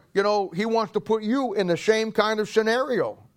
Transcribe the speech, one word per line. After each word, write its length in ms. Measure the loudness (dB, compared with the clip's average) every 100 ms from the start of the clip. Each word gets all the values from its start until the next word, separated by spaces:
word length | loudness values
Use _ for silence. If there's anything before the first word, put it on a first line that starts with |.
| _
you 100 | 0
know, 280 | 2 0 -2
he 160 | -4 0
wants 260 | 0 0
to 80 | -4
put 220 | -2 -2
you 320 | 0 0 0
in 140 | -2 0
the 80 | 0
same 340 | 2 2 2
kind 260 | 0 2 0
of 100 | 0
scenario. 720 | 0 2 0 0 -2 -2 -6 -20